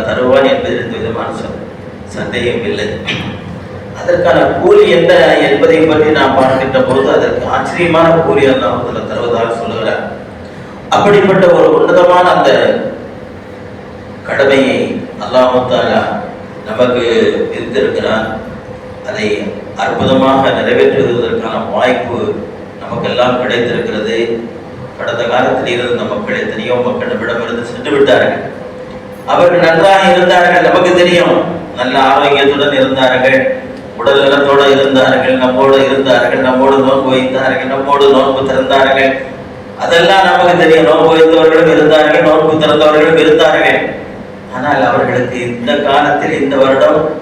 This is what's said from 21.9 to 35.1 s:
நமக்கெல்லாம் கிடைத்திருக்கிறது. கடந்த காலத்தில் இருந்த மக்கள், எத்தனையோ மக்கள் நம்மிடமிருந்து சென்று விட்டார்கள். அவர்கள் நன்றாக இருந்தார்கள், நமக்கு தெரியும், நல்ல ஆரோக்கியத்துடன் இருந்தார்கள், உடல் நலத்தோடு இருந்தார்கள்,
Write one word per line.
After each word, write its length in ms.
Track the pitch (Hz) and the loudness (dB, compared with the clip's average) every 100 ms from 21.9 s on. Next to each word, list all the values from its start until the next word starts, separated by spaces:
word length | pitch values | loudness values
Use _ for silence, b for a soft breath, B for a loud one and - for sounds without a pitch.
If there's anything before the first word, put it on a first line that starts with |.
| - - 113 104 - - - - - | -2 -4 -4 -4 -6 -10 -14 -16 -16
நமக்கெல்லாம் 580 | - 110 - 123 123 123 | -10 -6 -4 0 0 0
கிடைத்திருக்கிறது. 760 | 107 120 120 110 - 107 107 117 117 117 - - - - - - | -2 -2 -2 -2 -4 -4 -4 -2 -2 -4 -8 -12 -16 -16 -16 -8
கடந்த 260 | - - | -6 -4
காலத்தில் 500 | - 156 175 - 175 | -2 0 0 -2 -2
இருந்த 300 | - 160 - | -4 -2 -4
மக்கள், 380 | - - - - | -4 -6 -6 -6
எத்தனையோ 340 | - - 127 123 | -6 -6 -4 -2
மக்கள் 320 | 123 117 - | -2 -4 -6
நம்மிடமிருந்து 560 | - 120 117 113 117 - | -6 -6 -6 -6 -8 -8
சென்று 260 | 120 151 | -10 -4
விட்டார்கள். 440 | 139 135 - - - - - - - - - - - - | 0 2 2 0 -2 -8 -12 -14 -14 -16 -16 -16 -14 -4
அவர்கள் 400 | - 175 175 160 | 2 4 4 2
நன்றாக 440 | 165 196 196 190 | 4 4 4 4
இருந்தார்கள், 540 | 180 180 180 175 175 170 | 4 4 4 4 4 2
நமக்கு 240 | 180 180 180 | 2 2 4
தெரியும், 400 | 175 175 - - - - - - | 4 4 2 0 -2 -6 -10 -6
நல்ல 180 | 131 135 | -2 0
ஆரோக்கியத்துடன் 800 | 156 - 139 139 139 139 139 135 | 2 2 2 2 2 2 0 2
இருந்தார்கள், 580 | 131 - - 247 262 262 262 - - - - - | 0 2 0 2 2 2 0 -4 -8 -14 -14 -4
உடல் 240 | 135 139 | 0 2
நலத்தோடு 420 | 139 139 139 139 139 | 4 2 4 4 4
இருந்தார்கள், 640 | 135 135 131 127 | 2 2 2 2